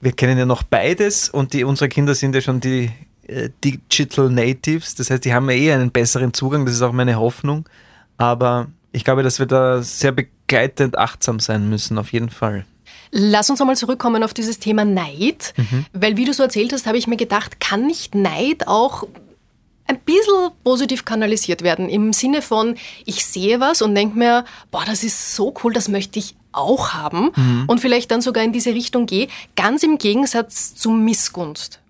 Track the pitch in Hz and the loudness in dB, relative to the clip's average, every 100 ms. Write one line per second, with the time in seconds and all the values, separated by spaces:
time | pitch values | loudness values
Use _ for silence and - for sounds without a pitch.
0 | 127 - 127 127 127 123 - 107 120 175 | -2 2 2 4 2 0 0 0 2 0
1 | 208 202 - 143 131 143 127 139 143 139 | 0 0 -2 -2 -2 0 0 0 0 2
2 | 143 139 135 131 131 127 131 131 117 117 | 2 2 0 0 0 -2 0 0 -2 -6
3 | - _ - 127 120 - 139 131 - - | -16 _ -14 -8 -8 -4 -2 -2 -2 -2
4 | 143 - 131 123 117 131 156 160 - - | 0 2 2 4 2 0 -2 -4 -4 -6
5 | 123 131 131 120 135 127 156 135 123 120 | -2 -2 0 0 2 2 4 4 2 2
6 | 117 127 127 - 131 147 127 120 123 123 | 2 2 0 0 -2 0 0 0 0 2
7 | 123 113 113 - 143 151 160 - - - | 2 2 0 0 -4 -4 -6 -16 -20 -20
8 | _ - 120 120 123 123 120 - _ 127 | _ -2 0 2 2 0 -4 -12 _ -4
9 | - 135 131 127 131 131 131 127 117 - | 0 2 2 0 2 2 4 2 -2 -2
10 | 139 123 123 _ - 123 135 - 135 - | 0 0 -6 _ 0 2 2 0 0 0
11 | 117 - - 110 - 107 104 107 - 110 | -2 -2 -4 -2 -2 0 0 -2 -2 -6
12 | 104 117 113 - 113 101 98 _ - - | -4 -4 -4 -4 -4 -4 -10 _ -20 -20
13 | - 214 208 214 208 269 262 262 240 254 | -6 0 2 4 2 2 2 2 -2 -2
14 | 240 226 220 - 220 226 214 214 208 190 | 0 0 -2 -4 -4 -4 0 2 2 0
15 | 156 143 233 339 - - 107 127 151 185 | -2 -2 -2 -2 -4 -4 -2 -2 -4 -2
16 | 214 214 247 277 269 208 240 269 226 233 | 0 2 0 2 0 0 -2 -2 -2 -2
17 | 233 233 233 202 - - - 202 269 330 | 0 -2 0 -2 -4 -8 -4 0 0 -2
18 | - 202 190 156 262 320 - 214 - - | -4 0 0 0 -2 -2 0 0 0 -2
19 | - - - _ _ _ _ _ - 262 | -12 -16 -20 _ _ _ _ _ -6 -6
20 | - 349 427 392 359 - 247 254 262 262 | 0 2 4 2 0 -2 0 0 0 -4
21 | - 220 214 214 - 170 175 160 185 208 | -4 -2 0 0 -2 -2 0 0 -2 0
22 | 214 208 254 294 285 220 226 240 - - | 0 0 0 -2 0 0 0 -4 -12 -16
23 | - - - 190 190 240 269 330 214 202 | -10 -4 -2 0 0 2 2 2 2 2
24 | 208 214 240 240 240 - - - - 220 | 2 2 2 2 0 -12 -12 -8 -4 -4
25 | 226 - - - 214 - 233 233 214 202 | -2 -2 -2 -2 -2 -2 -2 0 -2 -2
26 | 196 214 - - _ - 147 262 190 156 | -4 -8 -8 -12 _ -4 0 0 0 -4
27 | 151 170 277 143 127 120 135 240 254 240 | -4 0 0 2 2 2 2 2 2 0
28 | 240 226 240 226 226 233 240 233 240 247 | 2 0 0 0 0 0 -2 -2 -2 -2
29 | 233 190 262 - - - 208 285 330 302 | -2 -2 -4 -8 -10 -2 0 2 2 2
30 | 208 220 269 233 226 - - - 226 226 | 2 2 0 0 -2 -4 -4 -2 0 2
31 | 220 214 - 180 160 156 - - | 4 2 0 -4 -10 -10 -12 -14